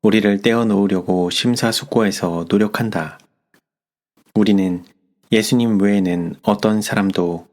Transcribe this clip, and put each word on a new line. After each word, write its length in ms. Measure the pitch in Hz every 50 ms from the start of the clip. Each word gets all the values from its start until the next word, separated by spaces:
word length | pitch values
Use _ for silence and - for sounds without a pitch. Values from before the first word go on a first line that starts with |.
우리를 400 | - 107 104 110 101 104 101 98
떼어 240 | - 117 113 117 117
놓으려고 640 | 110 104 98 101 98 95 92 87 - 92 92 90 90
심사숙고해서 1160 | - - - 123 120 117 - 113 113 - - - - 117 110 101 98 - - 87 85 85 85 82
노력한다. 680 | 95 104 107 104 - - 113 113 107 90 80 78 - - _ _ _ _ _ _ _ _ _ _ _ _ _ _ _ _ _ _ _ _ _ _ _
우리는 500 | 107 107 104 104 98 95 92 90 87 - - _ _ _ _ _ _ _ _
예수님 480 | 120 110 110 - 131 120 120 117 107 98
외에는 560 | 98 101 101 101 92 90 87 87 85 82 - -
어떤 400 | _ - 101 101 - 107 107 107
사람도 680 | 104 - 113 110 101 98 95 - 90 87 85 82 - _